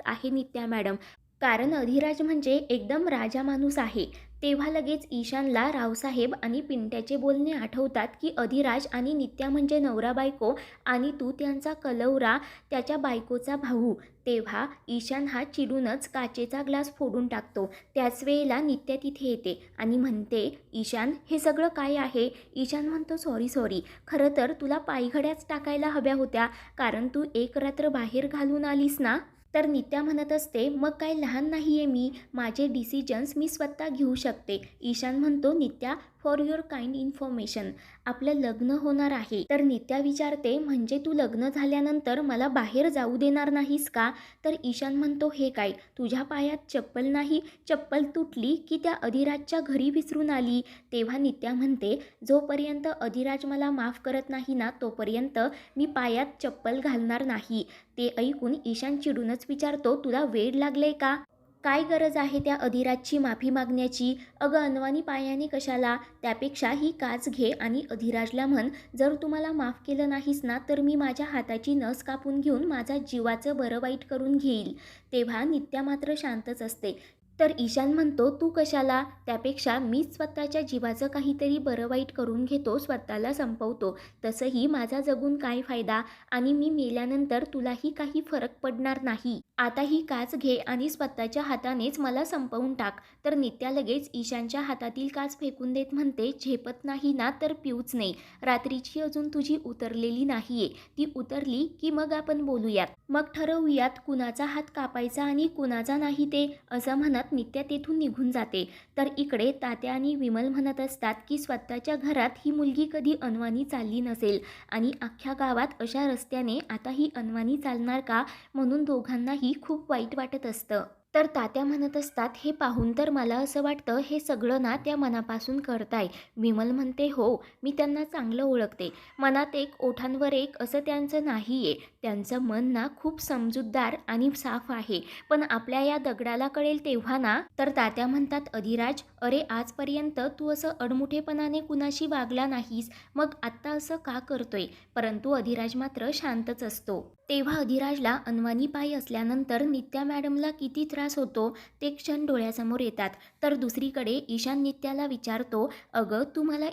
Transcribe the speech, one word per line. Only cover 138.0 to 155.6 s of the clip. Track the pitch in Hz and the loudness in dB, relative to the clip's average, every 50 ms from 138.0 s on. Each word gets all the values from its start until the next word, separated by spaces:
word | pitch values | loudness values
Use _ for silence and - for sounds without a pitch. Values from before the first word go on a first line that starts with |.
| 240 | 0
म्हणतात, | 254 269 285 277 277 285 285 285 - | 2 2 2 2 2 0 -2 -4 -4
"अधिराज, | - 220 185 220 233 233 233 254 277 277 - - _ - | -6 -4 -2 0 0 0 0 0 -2 -4 -8 -16 _ -4
अरे | 247 240 254 294 302 - | 0 2 2 2 2 0
आजपर्यंत | 226 226 240 233 - - 277 285 285 294 302 302 302 269 | -2 -4 -4 -6 -6 -6 -4 -2 -2 -2 -2 -2 -2 -2
तू | 247 285 285 - 302 302 | -2 -2 -4 -2 -2 -2
असं | 302 294 320 320 320 - | 0 0 -2 -4 -2 -2
अडमुठेपणाने | 247 233 254 262 277 277 294 302 302 311 302 294 302 294 294 311 | -2 0 0 0 0 0 -2 -2 -2 -2 -2 -2 0 0 0 -2
कुणाशी | 311 311 302 277 285 285 285 - 320 | -2 -2 -2 0 0 0 -2 -2 -2
वागला | 294 302 269 247 226 247 254 269 | 0 0 0 0 0 0 0 0
नाहीस, | 277 269 247 233 233 226 226 226 233 - - - - - | 0 0 -2 -4 -4 -6 -6 -6 -8 -12 -20 -20 -6 -2
मग | 277 302 302 302 - | 0 0 0 0 -4
आत्ता | - 233 233 - - 294 | -8 -8 -8 -8 -6 -6
असं | 302 302 294 - 330 | -4 -4 -4 -4 -6
का | 320 - 277 240 254 | -6 -6 -6 -8 -6
करतोय?" | 247 - 285 240 240 233 - 196 175 - - - - _ _ | -6 -4 -4 -4 -4 -4 -4 -4 -4 -6 -8 -16 -20 _ _
परंतु | 240 226 220 214 208 220 269 | -2 -2 -2 -2 -2 0 0
अधिराज | 285 254 208 240 240 240 226 233 240 | 0 2 2 0 -2 -2 -2 -2 -4
मात्र | 254 262 269 269 233 226 262 294 | -4 -4 -4 -6 -4 -2 -2 -2
शांतच | - 330 277 240 226 226 240 240 - | -2 -2 -2 -2 -2 -2 -4 -6 -6
असतो. | 247 214 220 - - - 196 175 - - - _ _ - | -6 -6 -8 -8 -6 -4 -4 -4 -6 -10 -16 _ _ -2
तेव्हा | 285 277 262 285 311 | 0 0 0 0 0
अधिराजला | 311 277 220 262 262 269 277 285 285 254 226 247 277 - | 0 0 0 0 0 0 0 0 0 0 0 0 0 -2
अनवाणी | 233 233 233 233 233 233 240 277 | -2 -2 0 0 0 0 0 0
पाय | 285 294 285 294 294 | 0 -2 -2 -2 -2
असल्यानंतर | 294 269 277 - 233 240 233 233 254 269 269 262 240 240 | -2 -4 -4 -4 -4 -2 -2 0 0 -2 0 0 0 0
नित्या | 285 294 277 262 254 - - 269 285 | 2 2 0 0 -2 -4 -4 -2 -2
मॅडमला | 285 294 285 277 285 285 285 294 311 | -2 -2 -2 -2 0 0 0 0 -2
किती | 311 311 285 254 - 302 302 | -2 -4 -6 -4 -2 -2 -4
त्रास | 311 294 285 285 294 285 294 | -2 -2 -4 -4 -2 -2 -2
होतो | 262 262 - 226 220 233 226 - - - _ _ | -2 0 0 0 0 0 -2 -6 -14 -20 _ _
ते | 285 285 | -4 -4
क्षण | 285 285 - 320 294 294 302 | -4 -4 -4 -4 -2 0 0
डोळ्यासमोर | 294 269 240 226 226 226 240 233 226 240 254 | 2 2 2 0 -2 -2 -2 -2 -2 0 0
येतात. | 247 220 220 214 196 190 196 - - - _ _ | 0 -2 -2 -2 -2 -4 -4 -8 -16 -20 _ _
तर | 302 294 294 | 2 2 2
दुसरीकडे | 254 254 233 - 269 269 269 269 269 240 214 240 285 - - | 2 0 -2 -2 -2 -2 -2 -2 -2 -2 0 -2 -2 -2 -2
ईशान | 226 226 233 254 277 285 | -4 -2 0 0 0 2
नित्याला | 277 277 277 - - 269 269 277 294 | 2 0 0 -2 -4 -4 -2 -2 -2
विचारतो, | 285 262 226 - 233 220 220 - - 226 214 | -2 -4 -4 -4 -4 -4 -4 -4 -2 0 0